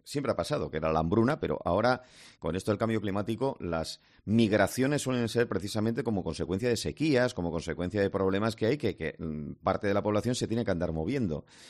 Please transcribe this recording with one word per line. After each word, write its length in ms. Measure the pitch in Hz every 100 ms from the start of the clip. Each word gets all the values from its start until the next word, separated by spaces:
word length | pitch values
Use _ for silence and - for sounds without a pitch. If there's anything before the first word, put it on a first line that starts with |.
siempre 280 | - 147 131
ha 40 | 87
pasado, 340 | 87 147 78
que 60 | 78
era 140 | 80
la 80 | 80
hambruna, 400 | 82 107 117 156
pero 180 | 80 76
ahora 380 | 85 92 120 127 - - - -
con 180 | 80 90
esto 140 | 110
del 80 | 101
cambio 220 | 113 110
climático, 560 | 104 98 104 113 135 -
las 400 | 87 82 80 - _ -
migraciones 800 | 92 113 110 104 98 - 131 147
suelen 260 | 131 127 113
ser 200 | 117 120
precisamente 560 | 110 101 110 110 117
como 180 | 120 101
consecuencia 460 | 80 80 78 95 123
de 80 | 113
sequías, 580 | 78 - 156 123 123
como 160 | - 85
consecuencia 500 | 82 82 80 87 104
de 80 | 98
problemas 460 | 95 95 98 113 -
que 100 | 110
hay, 120 | 147
que, 180 | 107 -
que, 200 | 80 -
mm, 360 | 82 76 71 -
parte 260 | 95 - 101
de 60 |
la 80 | 101
población 320 | 104 104 113
se 120 | 123 101
tiene 180 | 117
que 60 | 107
andar 220 | 87 85
moviendo. 520 | 80 82 139 101 76 - -